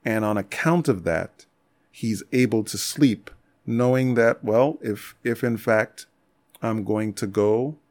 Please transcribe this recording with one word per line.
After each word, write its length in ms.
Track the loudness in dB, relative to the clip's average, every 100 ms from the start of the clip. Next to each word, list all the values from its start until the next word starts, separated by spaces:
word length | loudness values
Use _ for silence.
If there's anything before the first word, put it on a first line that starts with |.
And 200 | -2 0
on 120 | 0 -2
account 500 | -4 -4 0 2 2
of 160 | -2
that, 440 | 0 -2 -4 _ _ _ _ _ _
he's 320 | -8 -6 -6 -2
able 300 | 0 2 2
to 140 | -2 -6
sleep, 500 | -8 2 2 2 -6 -20 _ _ -4
knowing 480 | 0 2 2 2
that, 300 | 4 2 2
well, 340 | 0 2 2 0
if, 360 | -6 -6 -8 -8
if 180 | -4 -2
in 140 | -2 -2
fact 500 | 2 2 0 -6 -20 _ _ _ _ _
I'm 220 | -4 -4
going 280 | -2 -2 -2
to 120 | -4 -4
go 500 | 2 2 2 0 -6 _